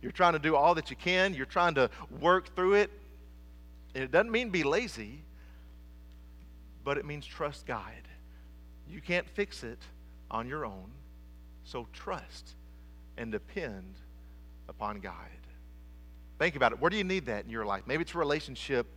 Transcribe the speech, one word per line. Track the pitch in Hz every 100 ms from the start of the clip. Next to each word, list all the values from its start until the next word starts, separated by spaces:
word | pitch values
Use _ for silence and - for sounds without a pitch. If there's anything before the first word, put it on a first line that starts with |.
You're | 123
trying | - 175
to | 160
do | 151 151
all | 151 170
that | 156
you | 131
can. | 175 185 190
You're | 160 131
trying | - 175
to | 147 123 - - -
work | 165 185 180
through | - 185
it. | 202 208 - - - - - - - - - -
And | 131
it | 131
doesn't | 160 226
mean | 226 247
be | 180
lazy, | 143 165 233 - 107 139 - - - - - - - - - - - - - - - -
but | 139 143
it |
means | 147 147 -
trust | - 151 143 -
God. | 117 90 - - - - - - - - - -
You | 165
can't | - 175 170
fix | - 202 -
it | 120 120 - - - - -
on | 110 120
your | 147
own, | 127 95 95 131 - - - - - -
so | - 127 117
trust | - - 180 - - - - - - - - - -
and | 113
depend | 107 - - 156 98 92 95 - - - - - - -
upon | - 104 104
God. | 95 85 - - - - - - - - - - - -
Think | 165 143
about | 123
it. | 113
Where | 156
do | 208
you |
need | 185 190 127
that | 104
in | 92
your | 113
life? | 104 98 104
Maybe | 143
it's | 165
a | 170
relationship | 147 147 151 127 - 135 -